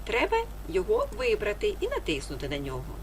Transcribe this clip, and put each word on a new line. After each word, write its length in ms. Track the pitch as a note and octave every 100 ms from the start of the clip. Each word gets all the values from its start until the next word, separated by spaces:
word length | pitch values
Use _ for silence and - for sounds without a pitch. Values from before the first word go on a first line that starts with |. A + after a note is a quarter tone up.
треба 340 | - A#3+ D#4 A4+ A4+ - -
його 380 | - F#3 G#4+ - -
вибрати 580 | A#3+ A3 G#3 G#3 G#3+ G3+
і 80 | G#4+
натиснути 640 | C5+ - D3+ - C#3 C#3+
на 80 | C#3+
нього. 380 | C#3 C3 C3 -